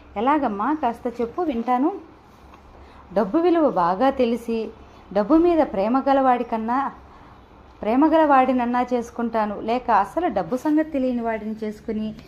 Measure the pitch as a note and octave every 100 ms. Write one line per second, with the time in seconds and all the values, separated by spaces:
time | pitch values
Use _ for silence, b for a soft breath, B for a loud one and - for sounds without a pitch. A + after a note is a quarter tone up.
0 | B G3+ B3 D4+ A#3 G3+ A#3 D#4 A#3+ A#3
1 | B3 A#3 A#3 E4+ E4 A#3 A#3+ B3 D4+ G4+
2 | - - - - - - - - B B
3 | - F3+ A3 D#4+ F4 E4+ C#4+ F3+ E3+ F#3
4 | C4+ C4 A#3+ A#3 A#3 A3+ G#3+ - B B
5 | B F#3+ G#3 D#4+ F4 D#4+ C#4 F#3+ G#3 C4
6 | C#4 C4+ C4 A#3+ A#3 A3+ A3 B3 B3+ -
7 | - B B B - - - - G#3 B3+
8 | D#4 D#4+ D4+ C4+ B3+ B3+ A#3+ B3 B3 B3
9 | A#3 - A#3 A3+ G#3 G3+ G#3+ B3 B3 G3+
10 | G3+ E4 E4+ G3 E3 B3+ D#4 D4+ D#4 C#4
11 | B3+ A#3+ A3+ A3 G#3+ G#3+ G#3+ G#3+ - G#3+
12 | G#3+ G#3+